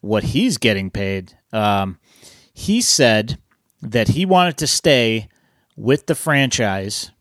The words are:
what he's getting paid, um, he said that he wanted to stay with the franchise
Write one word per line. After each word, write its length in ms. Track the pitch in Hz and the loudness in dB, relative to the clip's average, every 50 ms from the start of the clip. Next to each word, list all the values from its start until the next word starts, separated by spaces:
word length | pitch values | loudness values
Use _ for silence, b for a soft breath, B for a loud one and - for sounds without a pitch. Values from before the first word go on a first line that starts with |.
what 220 | - 101 107 107 92 | -4 -2 -2 0 0
he's 320 | - - 143 226 262 175 | 0 0 0 0 0 0
getting 340 | - - 117 104 98 95 95 | 0 0 0 0 0 -2 -6
paid, 440 | - - 101 95 98 95 92 - _ _ _ _ | -6 -6 -4 -4 -4 -6 -8 -12 _ _ _ _
um, 460 | - 110 104 104 101 98 98 95 90 _ b b b b b b b b b b b | -4 -2 0 0 0 0 -2 -4 -8 _ b b b b b b b b b b b
he 280 | - - - 208 240 | -12 -4 0 0 0
said 560 | 240 - - - 143 117 110 107 107 117 - - _ _ _ _ _ _ _ _ | 2 0 2 4 4 4 4 2 0 -4 -8 -12 _ _ _ _ _ _ _ _
that 280 | - 113 107 120 107 - | -14 -4 -2 0 0 2
he 180 | 104 147 185 | 0 0 2
wanted 320 | 185 185 180 180 180 156 - | 2 4 4 4 2 0 -4
to 80 | 156 | -4
stay 640 | 139 - - - 170 143 127 117 113 110 113 104 - _ _ _ _ _ _ _ _ _ | -2 -2 0 2 4 4 4 4 2 0 -2 -4 -8 _ _ _ _ _ _ _ _ _
with 300 | - 104 117 139 156 - | -6 0 0 0 0 0
the 80 | - 160 | -4 -4
franchise 960 | - - 160 147 139 139 127 - - 120 101 95 98 95 101 107 - - - _ _ | -4 -2 0 0 2 2 0 0 -2 -2 -2 -2 -4 -6 -6 -8 -8 -10 -12 _ _